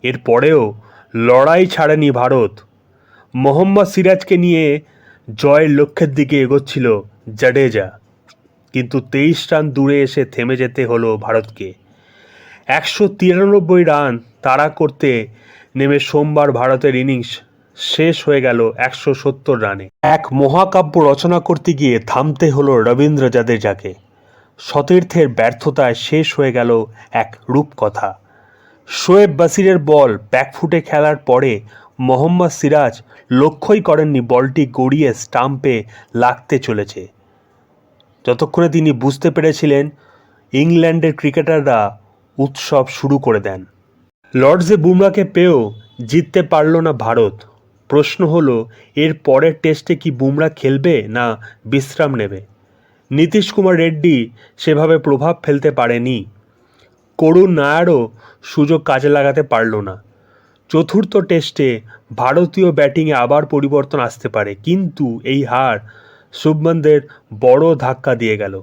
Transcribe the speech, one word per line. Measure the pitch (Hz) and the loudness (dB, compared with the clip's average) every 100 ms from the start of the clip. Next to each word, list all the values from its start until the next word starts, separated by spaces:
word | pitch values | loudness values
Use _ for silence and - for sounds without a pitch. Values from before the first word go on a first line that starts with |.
এরপরেও | 123 123 - 120 143 156 110 107 - - _ 113 117 | -4 -6 0 2 4 2 0 -6 -20 -20 _ -2 4
লড়াই | 127 143 165 185 | 4 6 4 2
ছাড়েনি | - 151 156 147 127 | 0 0 2 2 0
ভারত। | 127 131 104 - _ _ _ _ _ _ _ | 0 0 0 -4 _ _ _ _ _ _ _
মোহাম্মদ | 127 135 143 190 196 190 | -2 0 2 2 2 2
সিরাজকে | 196 180 190 - 175 | 2 2 2 2 0
নিয়ে | 175 165 156 147 151 _ _ _ - | 2 2 2 -2 _ _ _ _ -20
জয়ের | 107 147 147 160 143 | -2 2 4 4 2
লক্ষ্যের | 147 - 156 135 | 0 0 -2 0
দিকে | 143 147 | 0 0
এগোচ্ছিল | 127 139 139 - 123 104 98 _ - 107 | 2 0 -2 -4 -2 -2 -4 _ -20 -2
জাডেজা, | 131 127 131 110 92 - _ _ _ _ _ _ _ | 0 2 0 0 -6 -12 _ _ _ _ _ _ _
কিন্তু | 131 120 135 - | -8 -4 -6 -4
তেইশ | 139 151 160 - | -2 0 -2 -2
রান | 160 156 135 | -2 -2 -2
দূরে | 139 143 135 | 0 2 0
এসে | 147 135 | -2 -4
থেমে | - 120 131 | -4 -4 -2
যেতে | 127 127 120 | -4 -4 -2
হলো | 117 117 110 | -2 -2 -4
ভারতকে। | 107 113 110 - 98 - _ _ _ _ _ _ - - - 139 | -2 -4 -4 -14 -16 -16 _ _ _ _ _ _ -20 -20 -4 -2
একশো | - - 208 - | -2 -2 -2 2
তিরানব্বই | 185 180 196 202 165 180 | 2 2 4 2 4 2
রান | 165 147 139 120 - _ | 4 2 0 -4 -10 _
তাড়া | 135 135 151 151 | 0 2 0 0
করতে | 151 143 143 120 107 - _ - _ 131 | -4 -2 -2 -2 -6 -16 _ -20 _ -2
নেমে | 139 143 - | 0 0 0
সোমবার | 151 151 151 143 120 | -2 0 0 0 0
ভারতের | 127 131 143 127 | 0 0 0 0
ইনিংস | 131 127 120 - _ _ _ - | -2 -4 -6 -14 _ _ _ -14
শেষ | - - 160 165 - | -8 -2 0 0 0
হয়ে | 143 127 | 0 2
গেল | 120 113 - 127 | 0 -2 -2 -6
একশো | - - 131 | -4 -4 -2
সত্তর | 143 135 - 127 | -4 -6 -4 -2
রানে। | 107 98 98 _ 151 156 | -2 -6 -12 _ -2 -2
এক | - 131 | -2 0
মহাকাব্য | 139 160 190 190 156 170 147 | 2 2 2 0 0 2 2
রচনা | 139 170 175 - | 2 0 -2 -2
করতে | 160 - 143 | -4 -2 0
গিয়ে | 139 117 104 | 0 0 -2
থামতে | 127 151 139 165 139 | -2 -2 0 0 2
হলো | 143 127 110 | 2 2 2
রবীন্দ্র | 123 147 147 131 123 | 2 2 2 0 0
জাদেজাকে। | 113 113 104 98 101 92 _ _ _ _ _ _ | 0 -2 -2 -6 -10 -16 _ _ _ _ _ _
সতীর্থের | - 143 143 180 175 170 147 117 | -6 -4 2 2 2 0 0 2
ব্যর্থতায় | 113 127 156 135 131 117 - | -2 -2 -6 0 -2 -2 -4
শেষ | 156 156 - | -2 -2 -2
হয়ে | 135 123 | -2 0
গেল | 120 117 110 - - 117 | 0 0 -2 -14 -8 -6
এক | 113 - - | -6 -8 -4
রূপকথা। | 135 147 - 107 - 98 - _ _ _ _ _ _ - | -4 -4 -4 -6 -4 -8 -10 _ _ _ _ _ _ -16
শোয়েব | - - 190 202 143 | -10 2 4 4 2
বাসিরের | 170 - 196 185 147 | 0 2 2 2 2
বল | 151 135 104 - | 4 4 0 -4
ব্যাকফুটে | 127 135 - 165 165 151 | -4 -4 -6 -2 -2 -2
খেলার | 151 151 147 - | 0 0 -2 0
পরে | 123 135 107 107 - - - 127 | 2 2 -4 -10 -20 -20 -6 -2
মোহাম্মদ | 127 156 175 175 - | 0 2 2 0 -2
সিরাজ | 143 147 131 - - - _ 127 | 0 2 0 -4 -20 -20 _ 2
লক্ষ্যই | 151 151 - 214 - | 2 0 -2 0 2
করেননি | 151 156 139 120 | 0 2 -2 0
বলটি | 123 135 131 135 120 | 0 0 -2 -4 -2
গড়িয়ে | 127 143 143 113 | -2 0 0 -2
স্টাম্পে | - 135 131 135 143 117 107 - _ 117 | -6 -4 -4 -4 -4 -4 -6 -20 _ -2
লাগতে | 120 127 _ 135 135 | 0 -2 _ -4 -2
চলেছে। | 107 101 - 90 _ _ _ _ _ _ _ _ _ _ _ | -6 -6 -12 -18 _ _ _ _ _ _ _ _ _ _ _
যতক্ষণে | - 123 165 - 170 160 | -4 -2 -2 0 0 2
তিনি | 156 127 | 0 0
বুঝতে | 131 139 175 175 | -2 -2 -2 0
পেরেছিলেন, | 156 151 156 139 147 - _ _ _ _ _ | -2 0 0 0 0 -8 _ _ _ _ _
ইংল্যান্ডের | 131 156 170 165 165 156 156 | -2 2 2 2 2 -2 -2
ক্রিকেটাররা | - 151 156 160 139 117 101 101 _ _ _ - | -2 -2 0 0 2 0 0 -6 _ _ _ -6
উৎসব | 139 139 - 143 131 - | -6 -4 -2 0 -2 -4
শুরু | 139 139 135 | -2 0 0
করে | 110 101 | -2 -2
দেন। | 95 90 _ _ _ _ _ _ | -10 -16 _ _ _ _ _ _
লর্ডসে | 127 135 175 170 208 | 0 2 2 2 2
বুমরাকে | 160 185 196 196 190 | 4 4 2 0 -2
পেয়েও | 170 180 147 110 107 _ - 113 | 2 2 2 0 -10 _ -16 -2
জিততে | 151 - 190 - | -2 0 -2 0
পারল | 160 156 165 165 | 0 2 2 0
না | 135 110 | -2 -2
ভারত। | 117 107 101 - _ _ _ _ | 0 0 -2 -20 _ _ _ _
প্রশ্ন | 143 147 - 175 | 0 0 -2 0
হলো, | 170 143 117 113 - _ - | 2 0 -2 -6 -16 _ -2
এর | 156 156 - | -2 -2 2
পরের | 131 160 156 | 4 2 0
টেস্টে | 160 151 - 170 | -2 -4 -4 -4
কি | 165 127 | -4 -2
বুমরা | 135 143 156 156 | -2 0 -2 -2
খেলবে | 139 135 160 147 104 113 | -2 0 0 0 -2 -4
না | 120 110 - _ 110 | -4 -4 -12 _ -4
বিশ্রাম | 139 135 - 151 127 | -4 -4 -4 -2 -2
নেবে? | 101 98 101 _ _ _ _ _ _ | -6 -8 -16 _ _ _ _ _ _
নীতিশ | 135 170 220 185 | 0 2 0 -2
কুমার | - 190 175 | 0 2 2
রেড্ডি | 165 156 170 139 113 - _ _ | 0 0 0 0 -2 -10 _ _
সেভাবে | - 147 156 160 151 | -2 0 2 0 0
প্রভাব | 135 151 165 | -2 -2 -4
ফেলতে | - 143 151 131 | -2 -2 0 -2
পারেনি। | 120 120 123 123 95 _ _ _ _ _ _ _ _ - | -2 -2 -4 -6 -8 _ _ _ _ _ _ _ _ 0
করুণ | 160 170 190 165 | 4 4 4 2
নায়ারও | 143 156 175 151 113 - - _ - | 0 0 2 0 -2 -10 -20 _ -10
সুযোগ | - 147 160 - | -2 0 0 0
কাজে | 135 143 147 | -2 0 0
লাগাতে | 139 139 139 | 0 -2 -2
পারল | 117 113 107 98 | 0 -2 -4 -8
না। | 95 _ _ _ _ _ _ _ | -12 _ _ _ _ _ _ _
চতুর্থ | 160 160 196 220 - 175 | -2 0 -2 0 -2 0
টেস্টে | 170 - - 139 113 107 - _ 107 | -2 -2 -2 -2 -2 -10 -20 _ -4
ভারতীয় | 127 151 175 - 180 147 | 0 0 0 0 0 2
ব্যাটিংয়ে | 143 139 156 139 | 0 0 -2 0
আবার | 120 143 143 | 2 0 0
পরিবর্তন | 147 139 143 135 147 120 | -2 0 -2 -2 -4 -4
আসতে | - 117 | -6 -6
পারে, | 107 101 98 160 | -4 -6 -6 -4
কিন্তু | 185 180 - 135 117 123 | -2 -2 -4 -6 -6 -4
এই | 135 127 | -4 -2
হার | 123 131 107 110 - - _ _ | -2 -2 -4 -8 -20 -20 _ _
শুভমনদের | - 151 156 160 165 151 151 143 - _ 107 | -6 -2 0 0 0 2 2 0 -20 _ -2
বড় | 123 131 165 151 | 2 4 4 0
ধাক্কা | 127 127 - 120 | -2 -4 -4 -2
দিয়ে | 113 107 | -2 -4
গেল। | 101 95 | -6 -10